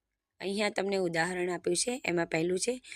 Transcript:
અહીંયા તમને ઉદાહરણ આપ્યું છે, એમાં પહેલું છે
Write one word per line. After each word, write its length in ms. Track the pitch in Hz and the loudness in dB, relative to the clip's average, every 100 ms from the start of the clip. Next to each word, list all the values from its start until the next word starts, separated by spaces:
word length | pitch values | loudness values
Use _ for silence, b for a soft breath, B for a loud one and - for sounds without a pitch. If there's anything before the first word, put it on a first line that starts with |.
| _ _ _ _ | _ _ _ _
અહીંયા 300 | 180 202 208 | -4 0 0
તમને 260 | 208 196 196 | 0 0 2
ઉદાહરણ 540 | 180 165 170 180 180 | 2 2 0 0 -2
આપ્યું 260 | 175 175 175 | -2 0 0
છે, 260 | - 247 | 0 -2
એમાં 220 | - 175 170 | 0 0 2
પહેલું 320 | 160 170 185 | 0 2 0
છે 240 | 240 254 B | -2 -4 B